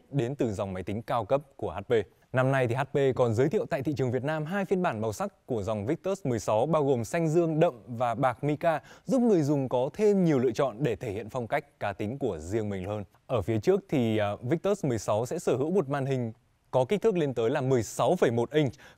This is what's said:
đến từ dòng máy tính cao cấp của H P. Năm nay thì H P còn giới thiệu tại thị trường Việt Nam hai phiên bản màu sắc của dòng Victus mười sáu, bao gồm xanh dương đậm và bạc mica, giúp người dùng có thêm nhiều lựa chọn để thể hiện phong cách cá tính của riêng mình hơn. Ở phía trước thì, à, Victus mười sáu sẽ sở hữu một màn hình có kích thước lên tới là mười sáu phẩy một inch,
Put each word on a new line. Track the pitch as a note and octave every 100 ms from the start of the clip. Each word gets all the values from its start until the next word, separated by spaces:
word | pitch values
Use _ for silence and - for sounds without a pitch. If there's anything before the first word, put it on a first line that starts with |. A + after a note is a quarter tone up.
| _
đến | C#3+ A#2 C#3+
từ | B2+
dòng | G2+ G2
máy | F#2
tính | F#2+ G#2
cao | - B2+ G2+
cấp | C#3 D3+ -
của | G2
H | E2
P. | - A#2 G2 _ _
Năm | B2+ C3
nay | C3+ B2
thì | B2+
H | C#3
P | D3 C#3 C3
còn | B2
giới | A2 D3
thiệu | G#3+ -
tại | D#3
thị | D3 C3+
trường | B2+
Việt | B2
Nam | C#3 D#3 D3+
hai | G3+ G3
phiên | F#3+
bản | F3 A2
màu | A2
sắc | G#2 G3+ - -
của | A#2
dòng | G2 G#2+ G#2
Victus | E3 F#3 F#3+ C#3
mười | A#2
sáu, | - G#2+ D3
bao | D#3+ C#3+
gồm | B2
xanh | A2 E3+ D#3+
dương | E3 D#3+ D#3
đậm | F3 A#2+ G2
và | A#2 B2 A2+
bạc | C3 A#2
mica, | C#3+ D3 E3+ D3+ - - -
giúp | C4+
người | A#3+ F#3
dùng | C#3+ D3 C3
có | B2 C3+
thêm | - G#3 G3 F3
nhiều | C#3
lựa | C3
chọn | - C3+ G#2+
để | C#3+ G2+
thể | B2
hiện | G2 A2+
phong | C3 A2+
cách | D3 - -
cá | G#2
tính | G2 G#2+ C#3
của | A#2+ E2
riêng | E2 A2 G#2
mình | G2 F2+
hơn. | G#2+ F#2+ _ -
Ở | B2
phía | G2 A2+
trước | F3 F#3+ -
thì, | C#3+ A2+ G#2+
à, | G#2 G#2
Victus | B2 D#3+ F#3+ G#3 D3+
mười | A2+
sáu | - G#2+ B2
sẽ | E3+
sở | F#3 B2
hữu | D3+
một | F#3+ C3+
màn | C#3+ C3+
hình | C3+ A2+ - _ _ _
có | B2+ C3
kích | G#3
thước | A3+ F3+
lên | C#3+
tới | A#2+ A2+
là | D3
mười | C3 B2+
sáu | G2+ - B2+ F#3
phẩy | D#3
một | A#2 A#2
inch, | D3+ C#3 - -